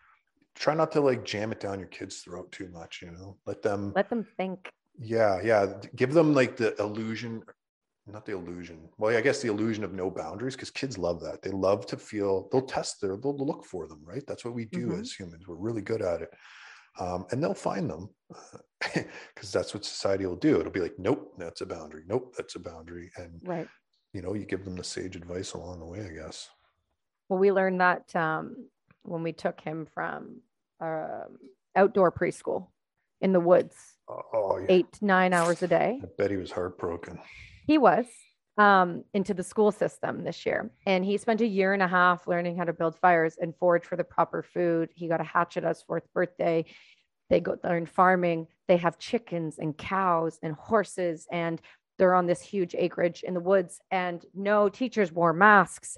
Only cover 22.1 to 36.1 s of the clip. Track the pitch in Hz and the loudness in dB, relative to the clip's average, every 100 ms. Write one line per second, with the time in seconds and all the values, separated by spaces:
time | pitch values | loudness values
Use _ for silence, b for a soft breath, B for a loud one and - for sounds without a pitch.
22.1 | 123 127 - - 87 87 82 82 87 85 | -6 -6 -12 -12 -14 -14 -16 -16 -16 -16
23.1 | - 87 85 85 170 - _ _ _ _ | -16 -16 -14 -8 -8 -10 _ _ _ _
24.1 | 98 87 104 98 92 95 90 87 - 92 | -12 -8 -8 -6 -8 -8 -10 -10 -10 -10
25.1 | 90 87 90 95 - 87 90 82 92 98 | -12 -10 -10 -10 -12 -12 -14 -14 -14 -12
26.1 | 80 80 - - _ _ _ _ _ _ | -14 -14 -16 -18 _ _ _ _ _ _
27.1 | _ - 185 202 190 190 185 180 175 - | _ -4 2 4 4 2 4 2 2 -2
28.1 | 180 160 156 160 - - _ _ _ - | -4 -2 -2 -6 -14 -18 _ _ _ -10
29.1 | 170 165 160 - 175 - 160 151 - 165 | -6 -6 -4 -6 -6 -8 -10 -10 -8 -8
30.1 | - - - _ _ _ - 165 160 156 | -8 -14 -20 _ _ _ -12 -8 -6 -8
31.1 | 107 - - - _ _ 185 196 202 175 | -10 -14 -18 -20 _ _ 4 4 6 4
32.1 | - 170 - - - 185 _ _ _ _ | 4 -2 -2 -6 -6 -8 _ _ _ _
33.1 | - 190 185 170 170 - - - _ - | -2 2 4 6 6 4 -6 -20 _ -16
34.1 | - - 113 - - 190 185 170 - 208 | -16 -4 -2 0 0 4 4 4 -2 2
35.1 | 185 185 180 170 170 175 165 156 262 - | 4 4 4 2 2 2 2 2 -2 -6